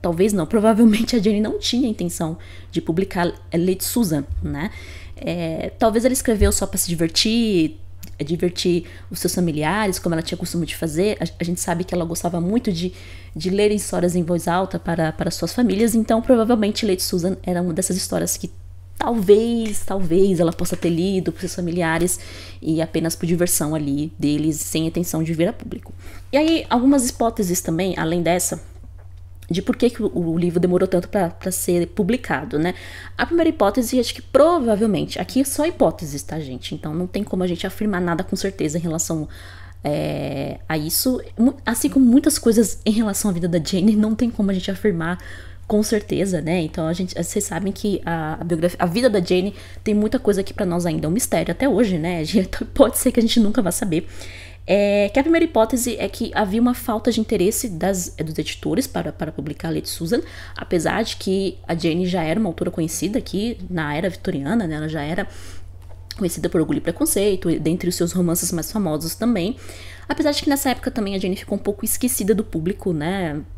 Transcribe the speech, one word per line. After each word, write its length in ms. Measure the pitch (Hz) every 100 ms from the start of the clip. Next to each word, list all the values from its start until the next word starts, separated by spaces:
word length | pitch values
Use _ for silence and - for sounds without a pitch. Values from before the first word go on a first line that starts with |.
talvez 320 | 175 165 208
não, 120 | 202 156
provavelmente 680 | 220 214 214 233 214 220 240
a 40 |
Jane 220 | 190 208
não 180 | 214 415
tinha 280 | - 240 254
intenção 500 | 214 175 - 160 170 - - -
de 100 | 170
publicar 500 | - 165 196 180 175 - -
Lady 300 | 170 180 185
Susan, 420 | - 247 208 151 139 -
né, 300 | 151 143 196 - - - - -
é, 560 | - 170 165 160 196 -
talvez 280 | 226 214 240
ela 80 |
escreveu 380 | 254 - 208 202
só 140 | - 190
pra 120 | 190
se 100 | -
divertir, 920 | 165 165 - 214 233 226 185 156 - - - - -
é, 60 |
divertir 640 | 143 170 180 - 185 170 - - -
os 100 | -
seus 140 | 175
familiares, 680 | 180 175 151 151 202 208 185
como 160 | 180 165
ela 60 |
tinha 160 | 156 170
costume 280 | 180 170 156
de 100 | -
fazer. 420 | 165 151 208 -
A, 40 | 170 -
a 40 |
gente 180 | 170 180
sabe 220 | - 170
que 100 | 185
ela 100 | 180
gostava 380 | 165 165 175 170
muito 300 | 175 226 233
de, 220 | 165 180 - - - - 156
de 140 | 185
ler 220 | 196 208
histórias 440 | 208 - 180 175 175
em 80 |
voz 240 | 170 175 170
alta 300 | 175 190 170
para, 320 | 196 170 160
para 200 | - 165
suas 220 | - 170
famílias, 420 | - 240 190 233 226
então 260 | 214 226
provavelmente 640 | 240 240 220 233 208 214 214
Lady 180 | 185
Susan 340 | - 185 175 185
era 180 | - 175
uma 120 | 180
dessas 220 | 165 180 185
histórias 400 | - 175 175 -
que 160 | - - - - - -
talvez, 840 | - 233 185 202 233 233 220 208 -
talvez 540 | 196 180 170 196 170
ela 120 | 170
possa 240 | - 180 175
ter 140 | 175
lido 420 | 165 185 190 170
pros 100 | 165
seus 140 | 185 -
familiares 640 | 175 175 160 165 180 - - - - -
e 200 | 151 160
apenas 340 | 160 160 165 -
por 100 | 165
diversão 500 | 175 175 - 151 156
ali 360 | 143 139 156 -
deles, 400 | 147 147 156 156
sem 300 | - 160 160
intenção 360 | 170 175 160
de 100 | 160
vir 140 | 165 175
a 60 |
público. 400 | 247 - - - - - - -
E 60 | 269
aí, 280 | 311 320 -
algumas 400 | 240 262 285 247
hipóteses 500 | - 233 233 185 175
também, 340 | - 165 190 160
além 240 | 160 175
dessa, 400 | 165 180 - 160 - - - - - - - - -
de 120 | 175
por 140 | 190 -
que 140 | 247
que 140 | -
o, 80 | 214
o 240 | - 170 165
livro 220 | 175 170
demorou 280 | 180 175 185
tanto 200 | 180 175
pra, 220 | 208 170
pra 220 | - 190
ser 360 | 185 - 175 170
publicado, 720 | - 185 247 - 139 143 147
né? 160 | 170 180 - - - -
A 80 | 254
primeira 240 | 330 320
hipótese, 500 | 320 202 226 233 254
acho 140 | 233
que 80 | -
provavelmente, 960 | - - 311 349 233 202 220 165 170 -
aqui 220 | 185 254
é 20 |
só 220 | 269 - 311
hipóteses, 560 | 339 214 - 156 139
tá, 160 | - 156
gente? 360 | 143 127 - -
Então 180 | 156
não 140 | 156 180
tem 160 | 196
como 200 | 214 190
a 40 | 180
gente 180 | 170 190
afirmar 360 | - 214 180
nada 220 | 180 175
com 120 | 185 190
certeza 420 | 196 - 151 165
em 40 |
relação, 460 | 165 160 - 165 151 - - - - -
é, 760 | - 147 151 147 143 139 143 143 -
a 100 | 156
isso. 440 | 151 - 254 254 - -
Mu-, 180 | 240 269 -
assim 240 | 240 285
como 160 | 269 254
muitas 320 | 254 302 -
coisas 420 | 233 220 214 - -
em 60 |
relação 400 | 214 220 196 208
à 20 |
vida 140 | 170 175
da 120 | 175
Jane, 360 | 147 190 202 214
não 200 | 214 220
tem 140 | 240
como 200 | 233 196
a 20 |
gente 180 | 190 190
afirmar 480 | 190 220 170 165 185 - - - - -
com 140 | 214
certeza, 600 | 214 208 - 196 190 175
né? 200 | 156 180
Então 260 | 156 - 160
a 60 |
gente, 200 | 175 185 -
vocês 300 | 175 208 202
sabem 260 | 165 190
que 300 | 202 208 190 -
a, 320 | 165 156 160
a 40 |
biografia, 340 | 170 170 175 -
a 60 | 175
vida 240 | 185 254
da 100 | 202
Jane 320 | 175 180 196 - - -
tem 100 | -
muita 260 | 208 214 254
coisa 240 | 214 190
que 100 | 190
pra 120 | - 180
nós 200 | 175 175
ainda 220 | 160 165
é 20 |
um 40 |
mistério 380 | 190 - 180 160
até 160 | 170 277
hoje, 300 | 196 226 175
né? 220 | 165 175
A 40 |
gente, 420 | 156 190 185 - -
<laughs> 80 |
pode 240 | - 247 -
ser 140 | 254
que 80 | 240
a 40 |
gente 160 | 226 -
nunca 220 | 208 240
vá 100 | 185
saber. 360 | - 196 160 - - - - - - -
É, 440 | 202 202 202 202
que 100 | 277
a 40 |
primeira 200 | 302 330
hipótese 540 | 330 220 220 254 240 220
é 80 | 196
que 240 | - 233
havia 280 | - 208 220
uma 120 | 247
falta 380 | 247 - 220 240
de 80 | 226
interesse 480 | 214 202 180 220 240
das, 460 | 165 185 190 180 -
é, 60 |
dos 140 | 160 156
editores 500 | 151 - 151 175 269
para, 240 | - 170
para 180 | - 156
publicar 360 | - 147 143 165
a 40 |
Lady 180 | 156 -
Susan, 320 | - 165 240 - - - -
apesar 480 | - 175 165 202
de 140 | 226 -
que 400 | - 190 196 - -
a 80 | 165
Jane 300 | 170 165 185
já 180 | 180
era 160 | 156 175
uma 80 | 208
autora 240 | 160 180
conhecida 480 | 175 160 - 170 233
aqui 380 | - 185 220 226 180
na 240 | 180 147
era 160 | 147 185
vitoriana, 560 | - - 160 139 233 175
né? 100 | 151
Ela 120 | 156
já 140 | 156
era 260 | 147 160 147 - - - - - - - - -
conhecida 300 | 185 170 165
por 140 | 175
Orgulho 160 | 156 147
e 40 |
Preconceito, 680 | - - 160 208 208 190 180
e 100 | 156
dentre 300 | 156 180 175
os 60 | -
seus 180 | 175
romances 380 | 180 175 170 175
mais 200 | 170 156
famosos 440 | 220 180 151 160 -
também. 420 | 233 214 175 269 - - - - -
Apesar 240 | 294 302
de 100 | 294
que 80 | -
nessa 200 | 277 269
época 200 | 247 -
também 240 | - 196 196
a 20 |
Jane 180 | 190 190
ficou 220 | - 202
um 40 |
pouco 220 | - 208
esquecida 500 | 214 - 247 - 202
do 100 | 208
público, 500 | 220 165 160 - 196
né? 480 | 160 151 196 170 147 143